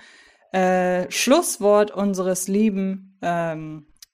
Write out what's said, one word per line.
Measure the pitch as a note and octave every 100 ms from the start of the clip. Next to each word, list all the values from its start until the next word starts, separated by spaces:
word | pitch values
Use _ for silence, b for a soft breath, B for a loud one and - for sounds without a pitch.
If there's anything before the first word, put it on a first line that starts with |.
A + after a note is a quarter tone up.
| b b b b b
äh, | F#3+ F#3 F#3 F3+ F3+ F3+
Schlusswort | - - D#4 F4 - G3+ G#3 G#3
unseres | - G3+ F#3 F#3 F#3 -
lieben, | G3+ A3 G3 F#3+ F#3+ - _
ähm, | F3 E3+ E3 D#3 D#3 D#3 D3 _ -